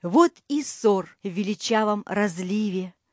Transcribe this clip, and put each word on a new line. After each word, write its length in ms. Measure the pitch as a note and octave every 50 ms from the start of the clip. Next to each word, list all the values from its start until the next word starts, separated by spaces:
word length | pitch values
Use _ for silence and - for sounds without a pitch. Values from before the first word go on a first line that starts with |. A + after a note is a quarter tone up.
Вот 300 | - F3 F3+ C#4 E4+ E4+ _ _ _
и 160 | _ C#4+ D4+ C#4
Сор 540 | - - - - A3 G3+ F#3+ E3+ - - _
в 60 | _
величавом 760 | G3 E3+ F#3 G#3 F#3+ G#3+ - - - A3+ G#3+ A3 G#3+ G#3 G#3 -
разливе 880 | - - G3+ G#3 G#3 E3 F3 F#3 F3+ G3+ G#3+ G#3+ G#3 F3+ F#3 F#3 F3+ - _ _ _